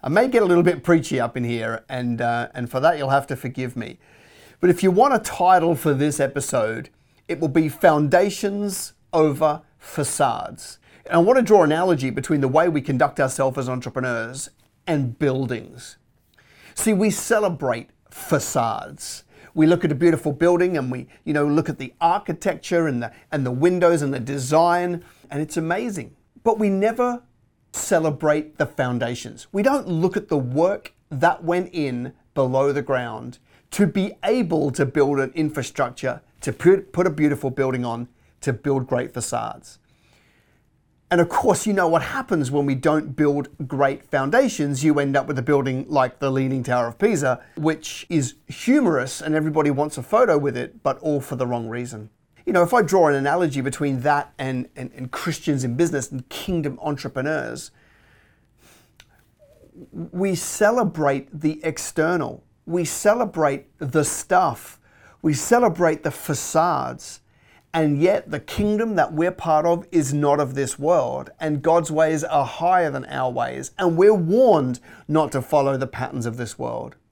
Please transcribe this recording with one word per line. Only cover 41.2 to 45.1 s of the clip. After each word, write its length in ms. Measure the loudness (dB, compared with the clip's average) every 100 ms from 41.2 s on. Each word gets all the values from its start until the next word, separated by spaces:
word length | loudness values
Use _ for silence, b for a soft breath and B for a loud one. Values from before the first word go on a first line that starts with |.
| 2
course, 400 | 2 2 0 0
you 60 |
know 160 | 0 2
what 140 | 2
happens 480 | 0 -6 -2 -2 0
when 140 | 0 0
we 80 |
don't 440 | 0 2 0 -2 0
build 320 | 2 2 -4 -10 -8
great 380 | 0 0 0 _
foundations. 760 | -2 2 2 2 0 -4 0
You 160 | 2 2
end 200 | 2